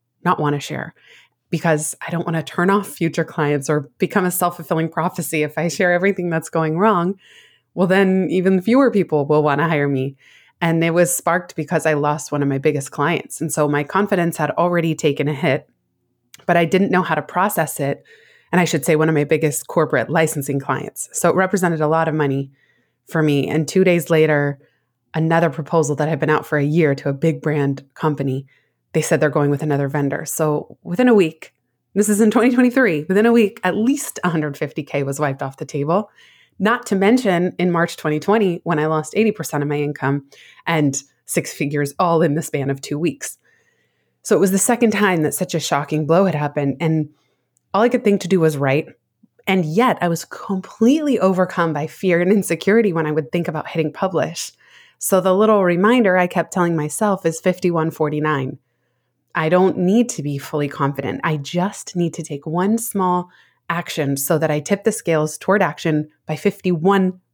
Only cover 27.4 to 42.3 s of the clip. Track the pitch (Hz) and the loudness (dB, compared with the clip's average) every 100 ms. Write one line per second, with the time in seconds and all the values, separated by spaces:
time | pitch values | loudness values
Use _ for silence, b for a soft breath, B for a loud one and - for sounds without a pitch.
27.4 | 156 147 139 139 - - 156 143 139 131 | -2 0 0 -2 -8 -4 -4 -2 -2 -4
28.4 | 135 b b b _ 165 - 160 151 151 | -8 b b b _ -4 0 0 2 2
29.4 | 143 143 156 143 139 147 143 - 151 - | 0 0 0 -2 -2 -2 -2 -4 -6 -4
30.4 | 156 147 - - 170 175 247 220 165 - | -2 -2 -6 -14 -6 0 4 4 4 -2
31.4 | - _ _ _ _ 190 208 214 220 233 | -20 _ _ _ _ -2 0 2 4 4
32.4 | 247 247 247 254 233 151 160 190 226 233 | 4 4 4 4 2 0 0 2 4 4
33.4 | 208 - 185 190 226 277 - - 180 160 | 2 0 -4 0 0 0 -4 -6 -2 -2
34.4 | 151 143 143 - 139 143 139 139 151 135 | -2 -4 -8 -6 -6 -4 -4 -2 -4 -4
35.4 | 135 - 143 147 143 185 214 b b b | -8 -10 -8 -6 -2 -2 -2 b b b
36.4 | b b 202 240 - 196 196 247 214 175 | b b 0 0 0 2 4 4 2 2
37.4 | 180 180 180 170 170 - 156 151 151 220 | 0 0 0 2 0 -2 -4 -2 2 2
38.4 | 196 170 170 160 156 156 151 - 220 202 | 2 0 -2 0 0 -2 -2 0 0 0
39.4 | 160 147 147 147 147 143 135 139 139 B | -4 -4 -2 -2 -4 -2 -2 -2 -4 B
40.4 | B B B 160 147 135 - _ - - | B B B 0 2 0 -8 _ -6 -6
41.4 | - - 147 143 143 - 180 165 165 | -4 -6 -4 -2 -4 -2 2 2 2